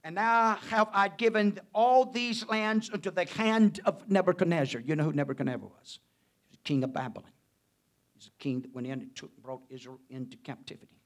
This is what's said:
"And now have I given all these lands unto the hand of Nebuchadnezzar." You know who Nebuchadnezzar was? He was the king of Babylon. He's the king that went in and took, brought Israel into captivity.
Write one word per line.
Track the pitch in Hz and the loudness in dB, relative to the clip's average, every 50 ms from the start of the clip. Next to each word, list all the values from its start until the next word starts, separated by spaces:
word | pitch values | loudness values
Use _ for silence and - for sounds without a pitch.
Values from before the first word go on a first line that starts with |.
| - | -12
"And | 160 165 | -8 -4
now | 190 214 226 226 233 226 226 214 - - - | -2 0 4 4 4 4 4 2 -2 -4 0
have | 226 220 214 220 | 2 2 2 4
I | - 196 196 202 | 4 2 2 2
given | 202 - 226 226 226 214 208 202 202 190 - _ _ | 0 0 0 2 4 4 2 2 0 -2 -12 _ _
all | 214 226 247 254 262 254 | 2 4 6 6 6 6
these | 254 262 240 240 240 226 - 220 | 4 0 -4 -2 -2 -4 -4 -4
lands | - 220 220 214 214 220 220 220 - | -4 -2 -2 0 0 0 0 -2 -2
unto | - 208 - 196 | -8 -6 -6 -4
the | 160 180 175 | -2 -2 -2
hand | 180 - - 220 220 220 226 220 202 - - - | -2 -2 0 0 2 4 6 6 4 4 2 -2
of | 226 - - - - | -2 -2 -2 -4 0
Nebuchadnezzar." | 196 196 185 180 175 - 190 170 170 160 143 131 - 120 | 2 2 4 2 2 2 2 2 2 2 0 -2 -2 -8
You | 117 135 156 | -4 -4 -2
know | 151 151 | 0 0
who | 160 | 0
Nebuchadnezzar | 147 143 143 139 143 - 139 135 127 113 | 0 -2 -2 -2 -4 -4 -4 -4 -4 -6
was? | 98 - - _ _ - - - _ _ _ _ _ _ _ _ | -10 -14 -20 _ _ -20 -20 -20 _ _ _ _ _ _ _ _
He | _ _ | _ _
was | - _ | -20 _
the | _ | _
king | - 151 135 131 | -2 0 0 0
of | 131 | -2
Babylon. | - - 131 123 107 - - - _ _ _ _ _ _ _ _ _ _ _ _ _ _ _ _ _ | -4 -6 -6 -6 -8 -14 -18 -20 _ _ _ _ _ _ _ _ _ _ _ _ _ _ _ _ _
He's | _ - | _ -20
the | - _ _ | -20 _ _
king | - 143 127 127 | -6 -4 -4 -4
that | 131 - - | -6 -10 -12
went | 127 123 | -12 -10
in | 127 135 127 | -8 -8 -10
and | - - - | -10 -12 -16
took, | - - - _ - | -18 -18 -18 _ -20
brought | 110 127 131 127 - _ | _ -14 -14 -14 -14 _
Israel | 131 131 127 127 131 127 _ _ | -20 -18 -18 -18 -20 -20 _ _
into | 131 131 127 - 131 - | -12 -12 -12 -12 -14 -18
captivity. | _ - 131 - - - - - - _ _ _ _ | _ -14 -14 -14 -14 -20 -20 -20 -20 _ _ _ _